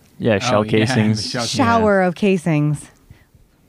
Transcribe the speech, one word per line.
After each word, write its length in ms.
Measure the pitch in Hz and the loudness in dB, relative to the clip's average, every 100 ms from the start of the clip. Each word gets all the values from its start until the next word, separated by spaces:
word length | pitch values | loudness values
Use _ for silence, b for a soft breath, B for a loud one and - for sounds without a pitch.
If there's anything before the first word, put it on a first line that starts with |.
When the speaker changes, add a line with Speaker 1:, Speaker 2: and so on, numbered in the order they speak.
| _ - | _ -6
Speaker 1:
Yeah, 220 | 117 101 | -2 0
shell 200 | 120 107 | 0 0
Speaker 2:
Oh, 20 | |
yeah, 60 | 107 | 2
the 60 | 110 107 | 0 2
Speaker 1:
casings. 440 | 120 107 107 - | 2 2 -2 -4
Speaker 2:
shell 160 | 127 117 | -6 -4
Speaker 3:
shower 540 | - 233 233 214 196 | -2 0 2 2 2
Speaker 1:
Yeah. 60 | 185 | 0
Speaker 3:
of 80 | 170 | 0
casings 760 | 208 190 175 151 147 147 - _ _ b b _ _ _ | 0 0 0 0 0 -2 -8 _ _ b b _ _ _